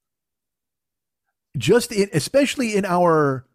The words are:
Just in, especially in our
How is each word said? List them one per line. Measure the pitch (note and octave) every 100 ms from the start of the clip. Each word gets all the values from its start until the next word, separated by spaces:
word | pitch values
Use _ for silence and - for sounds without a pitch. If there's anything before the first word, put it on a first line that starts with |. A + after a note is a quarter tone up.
| _ _ _ _ _ _ _ _ _ _ _ _ _ _ _ C#3
Just | A2 A#3 -
in, | G#3+ G3+
especially | D#3+ - C4+ C#4+ - A#3 G#3
in | F#3+
our | F3 F3 D#3+ C#3+ C3 -